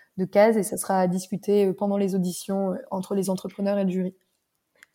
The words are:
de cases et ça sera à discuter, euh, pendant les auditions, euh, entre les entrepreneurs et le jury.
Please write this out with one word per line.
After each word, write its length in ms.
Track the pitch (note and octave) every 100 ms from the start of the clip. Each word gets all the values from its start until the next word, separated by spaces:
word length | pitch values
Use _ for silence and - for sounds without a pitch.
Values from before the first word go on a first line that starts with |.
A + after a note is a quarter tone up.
| _ -
de 80 | F#3
cases 320 | G3+ G#3+ A3
et 60 |
ça 120 | F3+ -
sera 240 | - F#3+
à 80 | F#3
discuter, 580 | F#3 - F#3+ - G3+ F#3+
euh, 80 |
pendant 240 | F#3+ G#3 G3+
les 160 | G3
auditions, 600 | F#3+ F3+ E3+ - G3 F#3+
euh, 20 | F3+ -
entre 240 | F#3+ F#3 G3
les 140 | F#3+
entrepreneurs 480 | F#3 F#3 - G3 G3+
et 80 | F#3+
le 40 |
jury. 240 | F#3 F3+ - _ _ _ _ _ _ -